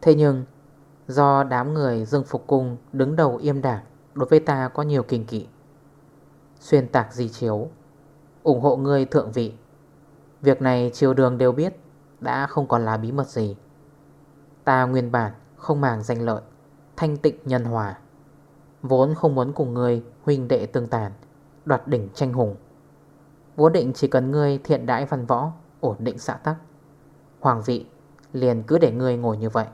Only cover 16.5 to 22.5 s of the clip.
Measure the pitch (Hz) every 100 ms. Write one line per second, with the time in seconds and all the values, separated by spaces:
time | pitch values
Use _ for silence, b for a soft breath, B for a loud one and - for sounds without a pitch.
16.5 | - _ - _ - 160 147 151 - -
17.5 | 127 117 117 104 95 - _ _ _ _
18.5 | _ _ _ 127 131 139 156 165 135 127
19.5 | 143 139 120 123 120 117 - - 143 127
20.5 | 127 107 131 117 120 104 98 - _ _
21.5 | _ - 135 - 127 98 - 135 123 110